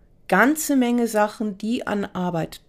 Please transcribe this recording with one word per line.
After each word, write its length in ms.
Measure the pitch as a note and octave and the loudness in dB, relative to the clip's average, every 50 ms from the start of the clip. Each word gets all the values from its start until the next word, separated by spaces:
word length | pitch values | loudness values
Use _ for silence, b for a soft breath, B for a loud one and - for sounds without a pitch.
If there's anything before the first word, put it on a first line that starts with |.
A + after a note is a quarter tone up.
| _ _ _ _ _ - | _ _ _ _ _ 0
ganze 480 | F#3 F#3 A3 C4 D4+ D#4 - - C#4+ | 4 4 4 4 4 0 0 0 2
Menge 320 | C4 B3 A#3+ A#3+ A#3+ A#3 A3+ | 2 2 2 2 0 0 0
Sachen, 520 | A3 G#3+ G#3 G#3+ - - A3 G#3+ F#3+ G3 | 2 0 0 0 0 -4 -6 -6 -6 -6
die 260 | - G#3+ A#3 B3+ - | -6 -4 -4 -4 -4
an 200 | - G#3 G#3 G3 | -4 -4 -4 -4
Arbeit 560 | - - F#3 F3+ F3+ E3+ E3 D#3 - - - _ | -4 -4 -4 -4 -2 -2 -4 -4 -6 -8 -16 _